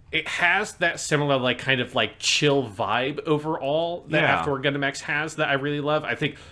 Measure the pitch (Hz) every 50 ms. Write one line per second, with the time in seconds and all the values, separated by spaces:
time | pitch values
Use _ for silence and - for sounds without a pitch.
0 | - - - 156 156 - - - 175 175 180 196 - 269 - - 180 170 - -
1 | - - 160 143 147 143 139 131 123 127 123 - - 135 135 127 123 - - 123
2 | 110 104 - - - - - - 147 147 139 139 127 110 101 107 107 95 107 120
3 | 127 139 147 147 - - 151 147 151 156 160 - 135 135 147 160 170 170 175 175
4 | - - 156 151 151 139 139 175 165 151 139 131 127 143 139 143 143 135 139 -
5 | - - 151 147 156 160 151 - 151 - 139 135 135 147 147 147 139 147 151 147
6 | 151 - 120 - 151 139 - - - -